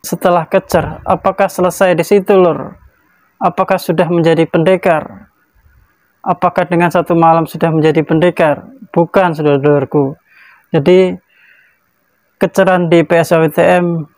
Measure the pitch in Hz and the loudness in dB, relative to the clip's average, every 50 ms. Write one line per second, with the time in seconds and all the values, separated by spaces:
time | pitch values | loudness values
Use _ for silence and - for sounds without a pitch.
0 | - - - 165 - 185 175 175 160 - - 190 190 - - 170 151 147 160 - | -10 -10 -10 -2 0 0 0 0 -2 -2 -2 -4 -2 0 -2 -2 -2 -2 -10 -12
1 | - - 185 175 - 196 190 - 196 196 - - - 185 170 - 196 185 180 160 | -4 -4 -4 -2 -2 -4 -2 -2 -4 -4 -2 -2 -4 -4 0 0 0 0 0 -2
2 | 165 - 208 202 190 - 208 190 185 170 151 143 - - - - _ - _ _ | 0 0 0 0 2 2 2 4 4 2 0 -2 -8 -14 -16 -20 _ -20 _ _
3 | _ _ _ _ _ _ _ _ - 180 170 - 190 - 196 180 - - 175 160 | _ _ _ _ _ _ _ _ -4 -4 -2 -2 -2 -2 -2 -4 -2 -4 -2 0
4 | 175 160 175 170 165 165 165 156 165 - - 170 160 151 190 180 - 190 165 156 | 0 0 0 0 2 2 2 2 0 0 0 0 2 2 2 2 2 0 0 0
5 | - - - - - _ _ _ _ _ _ _ _ _ _ _ _ _ _ _ | -2 -8 -18 -20 -20 _ _ _ _ _ _ _ _ _ _ _ _ _ _ _
6 | _ _ _ _ _ - 180 - - 180 175 - 180 175 180 170 175 170 - 180 | _ _ _ _ _ -4 -4 -2 -2 -2 -2 -2 -4 -2 0 0 0 0 0 -2
7 | 165 - 180 165 165 165 165 165 165 - - 170 - 165 160 160 151 160 147 160 | -2 0 0 2 4 4 2 2 0 -4 -6 -4 -2 -2 0 0 0 2 2 0
8 | 151 - 160 160 160 180 165 - 175 156 143 - - - - - - _ - 170 | -2 0 0 0 0 0 0 0 0 0 0 -2 -6 -20 -20 -20 -20 _ -2 -2
9 | 170 160 - 196 190 175 160 147 156 147 143 139 135 147 147 143 135 - - 151 | -2 0 0 0 0 0 -2 -2 0 0 0 2 2 2 2 2 0 -2 -2 -2
10 | 139 135 147 _ _ _ _ _ - - _ _ _ _ - 160 139 160 180 185 | -2 -2 -4 _ _ _ _ _ -20 -20 _ _ _ _ -4 -2 2 4 4 4
11 | 190 185 180 180 _ _ _ _ _ _ _ _ _ _ _ _ _ _ _ _ | 2 0 -2 -8 _ _ _ _ _ _ _ _ _ _ _ _ _ _ _ _
12 | _ _ _ _ _ _ _ _ - 175 _ - 190 190 185 180 180 165 170 170 | _ _ _ _ _ _ _ _ -4 -2 _ 0 2 2 2 0 2 2 2 2
13 | 165 - 175 170 160 - 180 165 160 156 156 - 170 175 180 180 175 175 170 165 | 2 2 0 0 2 2 2 2 2 0 0 0 2 2 2 2 0 -2 -4 -6
14 | 151 - _ | -8 -10 _